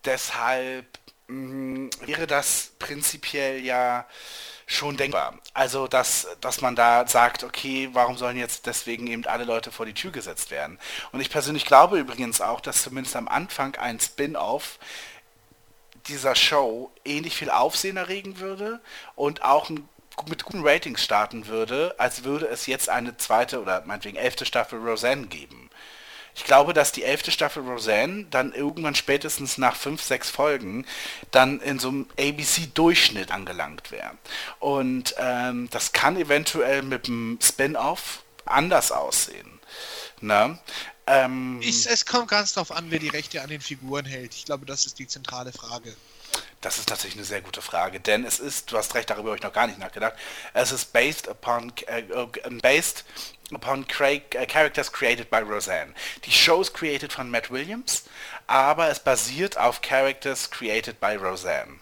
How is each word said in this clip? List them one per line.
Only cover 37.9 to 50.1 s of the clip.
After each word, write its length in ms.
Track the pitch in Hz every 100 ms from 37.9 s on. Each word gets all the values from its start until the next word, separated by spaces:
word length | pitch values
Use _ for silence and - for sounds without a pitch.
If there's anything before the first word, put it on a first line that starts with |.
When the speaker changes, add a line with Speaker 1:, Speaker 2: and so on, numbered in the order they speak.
| 175 - - - -
Speaker 1:
anders 480 | - 131 165 175 -
aussehen. 680 | 62 69 - - - 50 - - - - - - -
Ne? 380 | 107 104 117 170 - - - - -
Ähm, 520 | 139 131 131 127 123
Speaker 2:
Ich, 240 | 233 - 240
es 180 | 233
kommt 240 | - 247 233
ganz 240 | 208 202
drauf 180 | - 170
an, 200 | 160 170
wer 80 | 160
die 100 | 151
Rechte 320 | 147 151 160
an 80 | 139
den 140 | 151
Figuren 420 | 135 135 131 139
hält. 300 | 135 135 123
Ich 100 | -
glaube, 220 | - 143 135
das 180 | 139
ist 140 | - -
die 80 | 131
zentrale 460 | 143 127 127 127
Frage. 440 | 120 117 117 113 107 - - - - - -
Speaker 1:
Das 160 | - -
ist 100 | -
tatsächlich 300 | 107 98 104
eine 80 | 98
sehr 160 | 101
gute 180 | 92 -
Frage, 400 | - 98 92 92
denn 240 | 95 107
es 140 | 123 -
ist, 340 | 139 139 -
du 60 | 113
hast 160 | 107
recht, 160 | 120 113
darüber 200 | 107 107
habe 60 | 101
ich 60 |
noch 100 | 104
gar 140 | 107 117
nicht 120 | 95
nachgedacht, 360 | 95 - 110